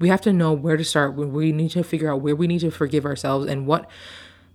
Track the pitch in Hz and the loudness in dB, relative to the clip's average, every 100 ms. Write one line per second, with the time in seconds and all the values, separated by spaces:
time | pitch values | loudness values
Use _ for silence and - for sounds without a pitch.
0 | 175 190 220 185 160 151 160 160 160 156 | 2 4 2 2 2 2 2 0 2 0
1 | 139 135 143 143 160 151 160 175 165 160 | 0 -2 -4 0 0 0 -2 -2 -2 -2
2 | 156 139 143 151 170 170 165 - 143 147 | -2 -2 0 0 2 2 0 -2 0 0
3 | 143 139 135 135 147 139 135 160 - - | -2 -4 -2 -2 -2 -4 0 -2 -2 -20
4 | - - - - _ | -20 -20 -20 -20 _